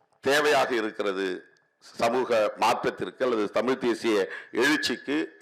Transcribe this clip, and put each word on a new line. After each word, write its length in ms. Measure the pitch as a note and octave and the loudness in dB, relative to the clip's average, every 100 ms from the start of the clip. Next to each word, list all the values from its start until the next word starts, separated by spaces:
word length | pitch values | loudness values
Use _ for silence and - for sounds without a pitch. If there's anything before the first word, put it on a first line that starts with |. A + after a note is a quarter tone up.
| _ _ | _ _
தேவையாக 460 | C3+ C#3+ D3+ C#3 C3 | 0 2 4 2 2
இருக்கிறது 520 | A#2+ G#2+ G2+ G2+ F#2+ F#2+ F2+ - _ _ _ | 0 -2 -2 -2 -2 -2 -4 -10 _ _ _
சமூக 540 | - - A#2 B2 A#2+ A#2 G#2 - | -18 -2 0 0 2 2 2 2
மாற்றத்திற்கு 600 | G#2+ B2 C3 - G2+ - B2+ | 0 2 -2 -4 -8 -4 -2
அல்லது 180 | A#2 G2+ A2 | 0 0 0
தமிழ் 220 | A#2 C3 | 0 0
தேசிய 320 | B2 A2 A#2 G#2 F#2 - - - | 0 0 0 0 0 -6 -8 0
எழுச்சிக்கு 560 | C3+ D3+ D3 A#2+ - D3 D#3+ - | 2 2 0 -6 -4 -4 -6 -6